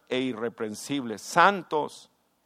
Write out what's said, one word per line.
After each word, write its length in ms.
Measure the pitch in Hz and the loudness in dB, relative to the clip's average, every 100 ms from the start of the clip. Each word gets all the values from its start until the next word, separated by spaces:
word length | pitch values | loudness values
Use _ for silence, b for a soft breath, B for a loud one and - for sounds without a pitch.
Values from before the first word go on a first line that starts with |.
| - | -4
e 100 | 127 | -2
irreprensibles". 1040 | 131 110 117 - 113 104 - 143 117 101 | -2 -2 -6 -4 -8 -6 -6 -4 -4 -8
Santos, 880 | - 175 175 196 151 151 139 - - _ _ _ | 0 6 6 6 -2 -4 -4 -10 -20 _ _ _